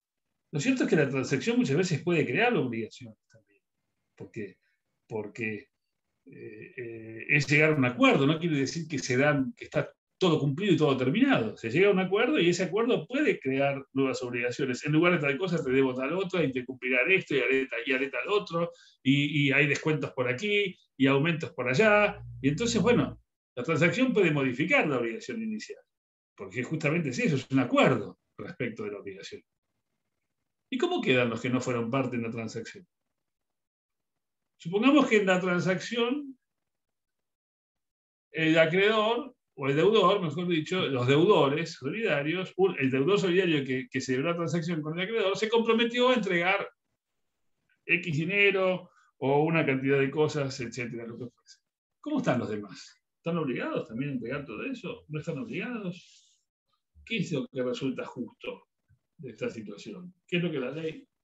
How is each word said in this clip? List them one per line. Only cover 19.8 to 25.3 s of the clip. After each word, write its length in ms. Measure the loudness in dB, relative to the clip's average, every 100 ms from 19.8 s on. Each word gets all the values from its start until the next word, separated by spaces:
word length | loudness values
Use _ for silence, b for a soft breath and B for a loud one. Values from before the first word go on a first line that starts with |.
| 0 -2 -2
por 160 | -4 -2
aquí 500 | -2 0 0 -2 -6 _ 2
y 100 | 4
aumentos 420 | 4 2 -2 -6
por 160 | -6 -2
allá. 560 | 4 6 6 2 -2 -14 -2
Y 80 | -2
entonces, 320 | 0 0 2
bueno, 400 | 4 2 0 -6 _ _ _ -8
la 80 |
transacción 500 | -2 2 2 2 2
puede 160 | 4 4
modificar 560 | 2 0 0 0 2 2
la 120 | 0
obligación 440 | -2 -6 -8